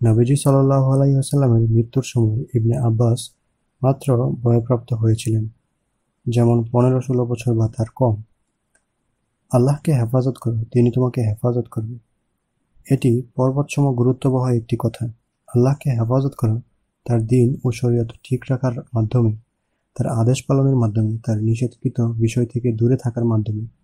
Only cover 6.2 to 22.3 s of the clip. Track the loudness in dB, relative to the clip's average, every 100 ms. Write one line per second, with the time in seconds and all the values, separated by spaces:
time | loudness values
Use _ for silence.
6.2 | -4 2 2 2 0 0 2 0 -2 -4
7.2 | -4 -4 -2 -2 -2 -4 -8 -2 -2 -2
8.2 | -8 _ _ _ _ _ _ _ _ _
9.2 | _ _ _ 0 2 0 0 0 0 0
10.2 | -2 -4 -6 -6 -2 2 2 2 -2 -2
11.2 | -4 -2 -2 -2 -6 -8 -10 -12 _ _
12.2 | _ _ _ _ _ _ -2 0 2 0
13.2 | -4 -2 -2 -2 -4 0 0 2 0 0
14.2 | 0 0 0 -2 -2 -4 -4 -4 -8 -10
15.2 | _ _ -2 2 2 2 -2 -2 0 0
16.2 | -2 -2 -2 -2 -6 _ _ _ -2 -2
17.2 | 2 2 2 0 -4 -2 0 0 -2 -10
18.2 | -6 -6 -2 -2 -2 -4 -6 -4 0 2
19.2 | 0 0 -10 _ _ _ _ -6 -4 0
20.2 | 0 0 0 0 2 2 0 0 -2 -2
21.2 | -4 -2 0 0 -2 -4 -6 -2 -2 0
22.2 | -2